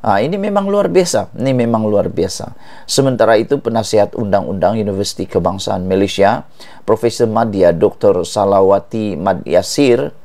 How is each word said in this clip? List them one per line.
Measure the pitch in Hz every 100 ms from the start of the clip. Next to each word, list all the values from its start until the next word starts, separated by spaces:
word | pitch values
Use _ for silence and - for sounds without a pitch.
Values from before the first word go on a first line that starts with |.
Ah, | 110 98
ini | 131
memang | 196 208 202 196
luar | 202 196
biasa. | 175 175 113 95
Ini | - 131
memang | 127 117 110 107
luar | 101 90
biasa. | - 95 - - - - - -
Sementara | - 135 120 113
itu, | 107 113 139
penasihat | - 113 104 107 104
undang-undang | - 104 98 69 95 87 110
Universiti | 104 98 101 - 92
Kebangsaan | 95 87 95 104 98 92
Malaysia, | 95 98 - 98 131 - - - - -
Profesor | 110 117 - 113
Madya | 110 113 98 87
Doktor | 85 101 - 104 90
Salawati | 85 107 98 98 98 98 - 110 107 85
Mad | 95 90
Yasir | - 87 101 - 139 120 143 -